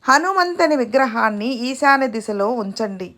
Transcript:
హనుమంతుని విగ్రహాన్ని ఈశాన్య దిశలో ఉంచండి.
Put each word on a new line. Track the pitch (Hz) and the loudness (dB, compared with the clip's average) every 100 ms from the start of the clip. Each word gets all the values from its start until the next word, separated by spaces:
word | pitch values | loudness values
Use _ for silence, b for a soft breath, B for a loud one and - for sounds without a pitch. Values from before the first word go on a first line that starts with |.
| - | 4
హనుమంతుని | 277 349 381 359 349 330 302 | 4 4 0 0 2 2 2
విగ్రహాన్ని | 233 254 262 226 220 208 226 254 247 | 0 0 0 0 -2 -2 -4 -4 -6
ఈశాన్య | 269 285 269 262 220 | 0 2 4 2 -4
దిశలో | 214 208 196 247 | -6 -2 0 0
ఉంచండి. | 202 190 220 190 180 | -4 -4 -6 -6 -12